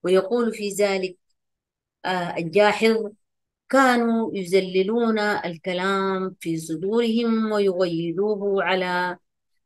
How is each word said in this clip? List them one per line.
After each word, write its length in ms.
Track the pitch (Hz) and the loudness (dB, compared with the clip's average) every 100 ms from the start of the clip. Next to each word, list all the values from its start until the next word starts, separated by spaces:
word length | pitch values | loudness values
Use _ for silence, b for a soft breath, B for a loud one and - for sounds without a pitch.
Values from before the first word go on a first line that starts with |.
ويقول 500 | 175 190 190 240 233 | 4 2 2 0 0
في 160 | 214 208 | -2 -6
ذلك، 480 | 190 202 196 185 180 _ _ _ _ _ _ _ _ - | 0 0 0 -4 -8 _ _ _ _ _ _ _ _ -4
آه، 320 | 185 175 - | -2 -2 -4
الجاحظ: 760 | 170 185 208 208 226 220 208 - _ _ _ _ _ | -2 4 4 4 2 2 -2 -12 _ _ _ _ _
"كانوا 600 | 262 262 240 233 226 226 196 | 4 4 4 2 0 -2 -4
يذللون 800 | 175 190 185 185 190 233 233 220 | 0 0 2 -2 0 0 0 0
الكلام 1160 | 208 202 175 165 - 180 190 196 190 190 190 185 | 0 -2 -4 -8 -6 -4 -2 0 -2 -2 -4 -8
في 180 | 170 165 | -6 -6
صدورهم 960 | 160 160 190 226 233 226 233 226 220 | -6 -6 -2 0 0 0 0 0 0
ويغيروه 1120 | 208 196 175 180 165 170 165 208 208 202 196 | 2 0 2 0 0 -4 -2 -2 -2 0 0
على، 540 | 175 185 180 180 180 180 _ _ _ _ | 0 0 0 -2 -2 -6 _ _ _ _